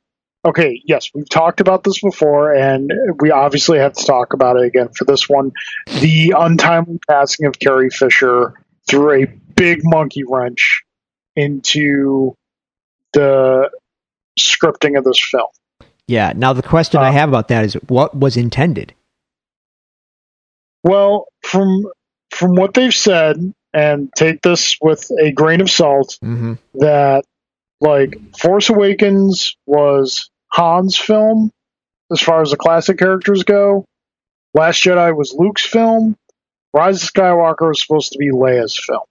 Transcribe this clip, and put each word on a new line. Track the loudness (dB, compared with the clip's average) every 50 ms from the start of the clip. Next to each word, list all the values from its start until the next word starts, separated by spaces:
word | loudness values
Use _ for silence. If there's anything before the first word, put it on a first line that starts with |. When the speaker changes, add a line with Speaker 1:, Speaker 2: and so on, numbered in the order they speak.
| _ _ _ _ _ _ _ _ -2
Speaker 1:
okay, | -2 0 0 0 0 -2 -4 -4
yes, | -2 -2 -2 -2 -6 -12
we've | -12 -8 -4
talked | -2 0 0 0 0 0
about | 0 0 0 0 0
this | -2 -4 -2
before, | -4 -4 -2 0 0 2 2 2 2 2 2
and | 2 2 2 0 0 -2 -4 -4 -4 -4 -4 -2 0
we | 0 2
obviously | 2 2 2 0 0 0 0 2 2 2
have | 2 0 -2
to | -4 -2
talk | 0 0 0 0 -2 0
about | 0 2 2 2
it | 2 2
again | 2 0 0 -2 -2 -4
for | -4 0
this | 0 0 0 0 0
one. | 0 0 0 -2 -6 -10 -14 -14 -14 -16 -14 -10 -4 0
The | 0 2 2 2 2 2 2
untimely | 2 2 2 2 2 2 2 2 0 0 -2 -6 -8 -2 0
passing | 2 2 2 0 -2 -2 -4
of | -4 -2 -2
Carrie | 0 0 2 2 2 0
Fisher | 0 0 0 0 2 2 2 2 2 2 0 -2 -4 -10 _ _ _ _ _ -2
threw | 0 2 2 2 2 2 0
a |
big | -2 -4 -10 _ _ -2 0 0 0 0 0 0
monkey | 0 2 0 0 -2 -6 -10 -8 -6
wrench | -4 -4 -4 -4 -4 -4 -2 -2 -2 -4 -6 _ _ _ _ _ _ _ _ _ -6
into | -4 -2 -2 -4 -4 -4 -4 -2 -2 0 0 0 0 0 0 0 0 -2 -2 -4 _ _ _ _ _ _ _ _ _ _ _ _ _ _ _ 0
the | 0 2 2 2 2 2 2 2 0 0 -2 -6 -10 _ _ _ _ _ _ _ _ _ _ -6 -4
scripting | -2 -2 0 0 0 0 0 0 -2 -2 0 0
of | 0
this | 0 0 0
film. | -2 -2 -2 -4 -4 -6 _ _ _ _ _ _ -20 _ _ _ _ -4
Speaker 2:
Yeah. | -2 -2 0 -2 -2
Now, | -2 -2 -2 0
the | -2 -2
question | -2 0 0 0 0 0 2
I | 2 2
Speaker 1:
Um, | 2
Speaker 2:
have | 2 2 2
about | 0 0 0 0
that | -2 0 -2
is, | -2 -4 -6 -6
what | -2 0 0 0 0 -2
was | -2 -2 0 0
intended? | 0 -2 -2 -2 -2 -2 -2 -2 -4 -8 -14 -16 _ _ _ _ _ _ _ _ _ _ _ _ _ _ _ _ _ _ _ _ _ _ _ _ _ _ _ _ _ _ _ _ _ _ _ _ _ -2
Speaker 1:
Well, | 0 2 2 2 2 0 -2 -4 -8 -18 _ -10
from, | -4 -2 0 0 0 0 -2 -4 -8 -12 _ _ _ _ _ _ _
from | -8 -4 0 0 2
what | 2 2 2 2
they've | 2 0 2 0
said, | 0 0 0 2 2 2 0 0 -2 -6 -10 -10 _ _ _ -2
and | 0 0 0 0 -2 -4 -6 -4
take | -2 -2 -2 -2 0 0
this | 0 0 0 -2 -4 -4 -2 0
with | 0 0 -2 -4 -6 -2 0
a | 0 0 2
grain | 0 0 2 2 2
of | 0 0
salt, | 2 2 2 2 2 2 0 -2 -6 -12 -10
Speaker 2:
Mm-hmm. | -8 -6 -6 -6 -6 -8 -10 _ _ -6 -2
Speaker 1:
that, | 0 2 2 2 2 2 2 0 -2 _ _ _ _ _ _ _ _ _ _ -2
like, | 0 2 2 2 2 0 -2 -8 -20 -20 -8
Force | -2 0 0 2 2 2 2
Awakens | 2 2 2 2 2 0 0 2 2 2 2 2 0 -2 -4 -8 -10 _ _
was | -2 0 2 2 2 2 0 0 -2 -4 -8 -12 -14 _ _ _ -6 -2
Han's | 0 0 2 2 2 0 0 -2
film, | -2 -2 0 0 2 2 2 2 0 0 -2 -4 _ _ _ _ _ _ _ _ _ _ -8
as | -4 -2
far | 0 0 2 2 2
as | 0
the | -2
classic | 0 0 0 2 2 0 0 -2 0
characters | 0 0 0 0 0 0 0 0 2
go. | 2 2 2 2 2 0 -2 -4 _ _ _ _ _ _ _ _ _ _ _ _ _ 0
Last | 0 2 2 0 0 0
Jedi | 2 2 2 2 2 0
was | -2 -4 -4 -2
Luke's | -2 0 0 0 -2 -6
film. | -2 0 0 2 2 2 2 0 0 -2 -4 _ _ _ _ _ _ _ _ _ _ 0
Rise | 0 2 2 0 -2 -4
of | -4 0
Skywalker | 0 2 2 4 2 2 0 0 0 0 -2
was | -2 -2
supposed | -2 -2 -2 -2 -2 -4 -6
to | -6
be | -4 -2
Leia's | 0 0 2 2 2 0 0 -2 -6 -8
film. | -8 -6 -6 -6 -8 -10